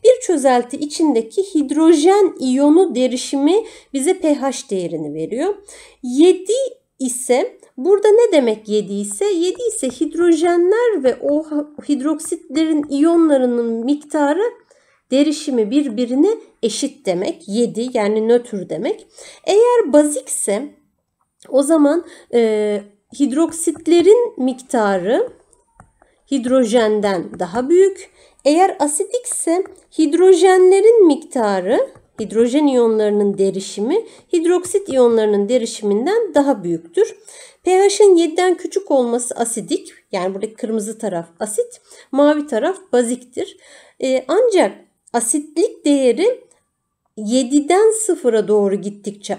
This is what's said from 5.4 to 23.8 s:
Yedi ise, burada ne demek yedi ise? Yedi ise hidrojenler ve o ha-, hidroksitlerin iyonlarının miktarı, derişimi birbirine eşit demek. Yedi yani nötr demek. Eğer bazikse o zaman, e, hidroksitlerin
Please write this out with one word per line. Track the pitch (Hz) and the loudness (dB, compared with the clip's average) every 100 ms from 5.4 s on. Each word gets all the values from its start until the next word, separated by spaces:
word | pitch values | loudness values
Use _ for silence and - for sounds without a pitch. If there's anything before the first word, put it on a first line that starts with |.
| 370 403 - - - _ | -4 -6 -14 -20 -20 _
Yedi | 247 262 359 359 381 508 508 - _ - | -4 4 4 4 0 -2 -4 -8 _ -10
ise, | 254 - - 247 427 - _ - | -8 -6 -2 0 -2 -8 _ -4
burada | 320 392 427 | 0 2 4
ne | 440 453 | 4 4
demek | 311 233 214 202 | 2 2 -2 -4
yedi | 214 180 | -4 -2
ise? | 202 208 - 403 | -6 -8 -4 -4
Yedi | 339 359 - 466 | -2 -4 -4 -6
ise | - 262 | -4 -6
hidrojenler | - 302 330 349 311 349 349 359 440 494 349 | -4 -6 0 0 2 2 2 2 2 0 0
ve | 254 - | -2 -2
o | 277 294 | -2 -2
ha-, | 311 294 294 - - | -4 -6 -8 -8 -4
hidroksitlerin | 262 294 302 - 339 - 285 320 311 - | -2 -2 -4 -8 -12 -6 -2 0 -2 -2
iyonlarının | 277 330 339 320 269 247 240 233 226 240 | 0 2 4 4 4 2 0 -2 -4 -4
miktarı, | 294 - 302 285 339 466 - _ _ _ _ - | -4 -4 -2 0 0 -2 -6 _ _ _ _ -2
derişimi | 262 302 294 285 240 208 | 0 0 -2 -4 -2 0
birbirine | 285 285 214 240 262 381 453 - _ | -2 -2 -4 -2 0 0 0 -8 _
eşit | 208 - 285 - 190 | -6 -4 -8 -6 -6
demek. | 175 262 - - | -4 -4 -8 -6
Yedi | 220 226 185 254 | -4 -2 -4 -6
yani | 240 208 220 220 | -2 -2 0 2
nötr | 240 240 196 175 | 0 -2 -10 -8
demek. | 156 277 440 - - - - - | -6 -6 -8 -12 -20 -20 -10 0
Eğer | 403 480 480 320 | 2 4 2 2
bazikse | 294 294 - - - - 202 294 _ _ _ _ _ _ _ - | 2 2 -2 -8 -8 -4 -6 -8 _ _ _ _ _ _ _ -4
o | 269 | 0
zaman, | 277 320 285 339 - - _ | 2 2 2 0 -6 -16 _
e, | 240 220 214 208 208 202 _ _ - | -2 0 0 -2 -4 -8 _ _ -4
hidroksitlerin | 269 269 320 - 339 311 | -2 0 -2 -4 -6 -4